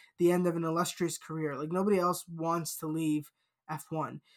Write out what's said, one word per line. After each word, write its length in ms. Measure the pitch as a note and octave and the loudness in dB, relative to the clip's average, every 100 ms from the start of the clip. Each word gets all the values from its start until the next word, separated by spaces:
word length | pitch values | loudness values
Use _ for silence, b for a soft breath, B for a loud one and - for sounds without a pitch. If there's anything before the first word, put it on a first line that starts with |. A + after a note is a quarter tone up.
| b - | b 2
the 120 | F3 | 4
end 140 | F3+ F3 | 6 4
of 100 | E3+ | 2
an 80 | |
illustrious 540 | E3 E3 F3 - E3+ - | 0 0 0 0 -2 -2
career. 380 | - D#3+ D3+ C3+ | -8 -4 -4 -4
Like, 160 | D#3 | -2
nobody 260 | F3+ G3+ F#3+ | 0 4 4
else 260 | F3+ F3 - | 4 0 -6
wants 480 | E3 E3 E3+ D#3 - | -4 -2 0 -2 -6
to 80 | D#3+ | -4
leave 440 | D#3+ D#3+ D3+ D3 _ _ _ - | 0 0 0 -2 _ _ _ -10
F 180 | D#3 - | -10 -6
one. 300 | D#3+ B2+ D3 b | -4 -4 -8 b